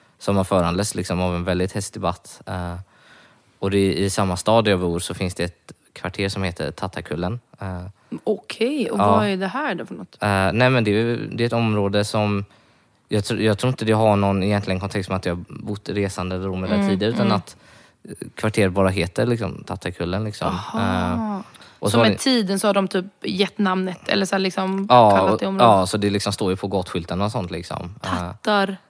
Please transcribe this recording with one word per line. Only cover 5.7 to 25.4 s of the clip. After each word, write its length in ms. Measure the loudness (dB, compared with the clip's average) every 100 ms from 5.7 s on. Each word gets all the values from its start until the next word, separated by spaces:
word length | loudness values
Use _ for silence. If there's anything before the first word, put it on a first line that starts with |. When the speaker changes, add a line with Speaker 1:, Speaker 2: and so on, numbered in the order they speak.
| -20 _
Speaker 1:
kvarter 360 | -12 -10 -4 -4
som 140 | -2
heter 280 | -4 -4 -8
Tattakullen. 680 | -6 -8 -8 -8 -6 -4 -6 _ -12
Eh, 240 | -10 -10 -12 -16 -14 -8
Speaker 2:
Okej, 680 | -4 -4 -6 -4 -2 0 -2
och 80 | 2
Speaker 1:
ja. 120 | 4
Speaker 2:
vad 160 | 4 2
är 100 | -2
det 100 | -4
här 280 | -4 -4 -6
då 100 | -8
för 100 | -14
något? 220 | -16 -6
Speaker 1:
Eh, 280 | 0 2 2
nej, 160 | 2 4
men 140 | 4
det 80 | 2
är, 260 | 2 0 -2 -6
det 120 | -2
är 20 | 0
ett 80 |
område 520 | 0 2 2 2 0 0
som... 400 | 0 0 0 -4 _ _ _ _ _ -4
Jag 160 | -2
tr-, 180 | -2 0
jag 160 | 2 2
tror 120 | 0
inte 160 | 0 0
det 60 |
har 220 | 4 4 4
någon 280 | 4 2
egentligen 360 | 2 0 0 -4
kontext 300 | -2 -4 -4
med 60 | -4
att 100 | -2
jag 100 | -6
har 80 | -8
bott 400 | -12 -10 -8 -6
resande 460 | -2 -2 -4 -4 -4
eller 120 | -4
romer 200 | -4 0
där 80 | 0
Speaker 2:
Mm, 140 | 2
Speaker 1:
tidigare, 240 | 2 0
utan 120 | 2 2
Speaker 2:
mm. 120 | 2
Speaker 1:
att, 180 | -2 -20 -20 -20 -20 _ -20
eh, 180 | -14 -14 -4
kvarter 340 | -2 2 2
bara 200 | 4 2
heter 360 | 2 -2 0 0
liksom 380 | 0 -2 -8 -10
Tattakullen, 560 | -8 -8 -6 -4 -4
liksom. 240 | -4 -4 -4
Speaker 2:
Aha. 640 | -4 -6 -4 -2 0 0 -2 -4 -6
Speaker 1:
Eh, 40 | -10 -20 -20 -6
och 80 | 0
så 40 |
Speaker 2:
Så 60 | 4
Speaker 1:
har 60 | 4
Speaker 2:
med 60 |
Speaker 1:
det 40 | 4
Speaker 2:
tiden 420 | 2 2 0 0
så 80 | 2
har 60 |
de 140 | 2 0
typ 180 | -2 -4 -10
gett 360 | -6 -2 -2 0
namnet, 520 | 0 0 -4 -6 -2
eller 160 | 0 0
så 100 | 0
här 40 |
liksom 480 | 0 -2 -4 -4 6
Speaker 1:
Ja, 220 | 8 10 8
Speaker 2:
kallat 140 | 4
Speaker 1:
och, 60 |
Speaker 2:
det 80 | 2